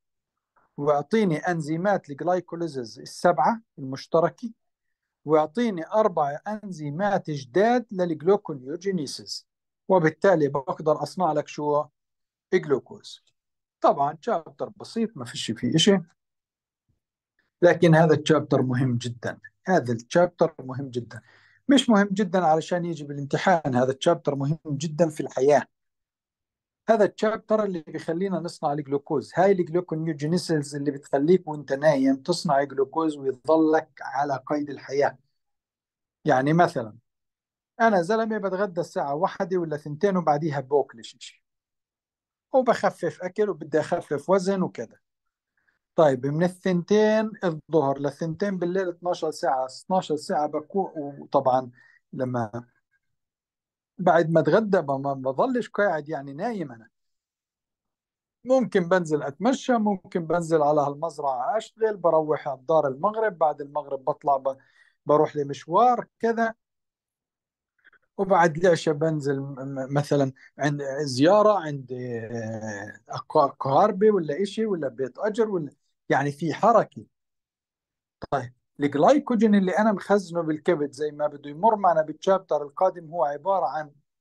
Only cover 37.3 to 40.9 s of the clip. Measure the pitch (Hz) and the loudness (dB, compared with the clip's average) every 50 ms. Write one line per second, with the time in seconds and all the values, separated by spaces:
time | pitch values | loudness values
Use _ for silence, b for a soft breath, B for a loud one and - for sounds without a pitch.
37.3 | _ _ _ _ _ _ _ _ _ - 226 226 208 180 165 170 226 220 226 220 | _ _ _ _ _ _ _ _ _ 0 2 2 4 2 0 0 0 -2 -2 -2
38.3 | 220 214 190 190 185 185 208 202 170 170 160 - - 185 156 139 139 151 185 175 | -4 -4 -4 -4 -2 -4 -4 -4 -4 -6 -8 -6 -6 -6 -4 -4 -2 -2 -2 -4
39.3 | - - 196 170 190 180 170 160 151 143 - 151 147 147 - 202 190 180 165 156 | -2 -6 -6 -4 -2 -4 -4 -4 -6 -8 -8 -12 -4 -2 0 0 0 0 2 2
40.3 | 147 147 156 156 135 143 127 123 147 139 123 - | 0 0 0 -2 -4 -4 -2 0 0 0 0 -2